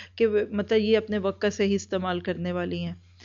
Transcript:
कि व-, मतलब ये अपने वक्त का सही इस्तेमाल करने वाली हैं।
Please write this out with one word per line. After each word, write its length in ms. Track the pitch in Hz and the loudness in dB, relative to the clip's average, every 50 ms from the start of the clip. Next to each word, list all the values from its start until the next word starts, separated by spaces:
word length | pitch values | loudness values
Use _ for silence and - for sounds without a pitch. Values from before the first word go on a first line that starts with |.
| - - - - | -18 -14 -2 0
कि 80 | 233 | 2
व-, 200 | 220 214 208 208 - 220 | 2 4 2 0 0 -2
मतलब 260 | 202 202 - 226 220 | -4 0 2 2 2
ये 160 | 214 214 220 | 4 4 4
अपने 220 | 214 214 214 208 208 | 4 2 0 -2 -2
वक्त 220 | 180 196 196 - - | 0 -2 -2 0 0
का 80 | 208 202 | -2 0
सही 220 | - 202 196 202 | 2 2 2 2
इस्तेमाल 460 | 190 - - 196 190 185 185 180 175 | 0 0 -2 -4 -2 -2 -2 -2 -2
करने 320 | 175 190 175 170 170 180 175 | -4 -4 -4 -4 -4 -4 -4
वाली 300 | 180 175 180 175 175 175 | -4 -4 -4 -4 -4 -6
हैं। 180 | 170 175 - - - - - - | -8 -8 -12 -16 -20 -20 -20 -20